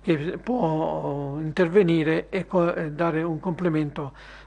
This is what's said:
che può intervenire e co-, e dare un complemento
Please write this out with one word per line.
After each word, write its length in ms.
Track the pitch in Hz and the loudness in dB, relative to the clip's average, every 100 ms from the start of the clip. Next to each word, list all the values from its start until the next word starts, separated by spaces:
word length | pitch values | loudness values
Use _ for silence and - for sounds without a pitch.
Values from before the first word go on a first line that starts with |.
che 360 | - 156 160 180 | 0 0 0 -6
può 960 | 226 247 160 156 160 156 151 143 143 143 | -2 0 2 2 0 -2 -4 -4 -4 -4
intervenire 880 | 156 151 170 196 175 165 156 165 - | -4 2 4 6 6 4 2 0 -2
e 180 | 190 175 | -6 -2
co-, 280 | 185 170 | 2 2
e 180 | - 160 | 0 -4
dare 300 | 147 170 156 | -2 -2 0
un 180 | 170 156 | -2 -4
complemento 720 | 185 170 180 156 151 151 139 - - - | -4 -2 0 0 -2 -4 -10 -10 -20 -20